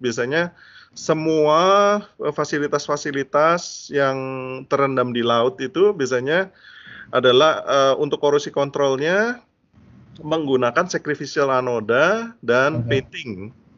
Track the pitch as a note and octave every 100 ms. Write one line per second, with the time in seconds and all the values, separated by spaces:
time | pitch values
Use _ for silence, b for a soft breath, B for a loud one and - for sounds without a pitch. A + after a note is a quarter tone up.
0 | B2+ A#2 B2 D#3 F3 B B B B -
1 | - D#3 D#3+ D#3+ D3+ D#3 F#3 G3+ G3+ G#3
2 | G3+ - D3 D3+ D3 D3+ D3 D3 - D3
3 | D3+ C#3 C3+ D3 D#3 F3 - - - C#3+
4 | C#3 C3+ C3 C3 B2+ C3 C3+ C#3 C#3 C3
5 | B2 A#2+ A#2 A#2 B2 B2+ B2+ D#3+ G3+ F#3
6 | B2+ B2 C3 E3+ F#3+ B B B B B
7 | B B2+ B2 B2 D#3 G#2 - C#3 C3+ C3
8 | C#3+ D3 D3 C#3+ C#3+ C#3+ C#3 C#3 C#3 C3
9 | D#3 F#3+ A3+ B3 _ _ _ _ - -
10 | - - D3+ D#3+ C#3+ B2+ A#2+ C3 F3+ E3+
11 | D3+ C#3+ C#3 D#3 C#3 C3 B2+ A#2 G#2+ A#2+
12 | E3 A3+ A#3 - A#2 B2 C#3 D#3 A#2 C3+
13 | - F3+ C3+ F#2 G#2 - _